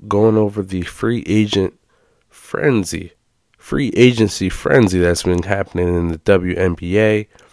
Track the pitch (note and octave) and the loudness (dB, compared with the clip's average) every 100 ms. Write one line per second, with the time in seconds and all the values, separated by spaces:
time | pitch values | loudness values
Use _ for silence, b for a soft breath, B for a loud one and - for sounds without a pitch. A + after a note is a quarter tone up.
0 | G#2+ G#2 A2 G#2+ G#2 G#2 F#2+ F#2 F2+ - | -4 2 2 2 0 -2 -6 -6 -8 -6
1 | A2 A#2+ - G#2+ G#2 G2+ F#2 - _ _ | -4 -4 -2 0 0 0 -2 -6 _ _
2 | _ _ _ - - - D3+ A#2 F2 E2 | _ _ _ -20 -12 -2 0 0 -2 -8
3 | E2+ _ _ _ _ _ - C#3 C3+ - | -12 _ _ _ _ _ -6 -4 0 4
4 | B2 A#2 G#2 - F#2 - - C#3 G#2 F2+ | 4 4 0 -2 -6 -4 2 2 4 2
5 | F2 F2 F#2 F2+ F2 G2 F#2+ F2+ F2 F2 | 2 0 -2 -2 -2 -4 -4 -4 0 0
6 | E2+ D#2+ - F#2+ F2+ F2 F#2 E2+ F2 G2+ | -2 -2 2 2 2 -2 -2 -2 -2 0
7 | G#2+ G#2+ G#2 b b | 2 0 -4 b b